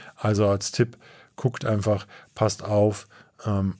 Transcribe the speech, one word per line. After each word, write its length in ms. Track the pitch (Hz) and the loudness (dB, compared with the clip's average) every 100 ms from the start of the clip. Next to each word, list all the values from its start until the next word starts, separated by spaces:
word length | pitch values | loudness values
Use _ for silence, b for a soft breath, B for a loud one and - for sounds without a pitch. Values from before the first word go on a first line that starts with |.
| B B | B B
Also 300 | 107 104 101 | 0 2 2
als 240 | 98 - | 2 -2
Tipp, 260 | - 120 - b b b | 0 -2 -2 b b b
guckt 300 | - 127 - | -4 -4 -2
einfach, 420 | 113 107 107 98 - b b | -2 0 0 -2 -4 b b
passt 280 | - 110 - | -2 -2 -2
auf, 440 | - 104 107 104 - b b - | -2 2 2 0 -10 b b -10
ähm, 300 | 110 101 98 | -4 0 -2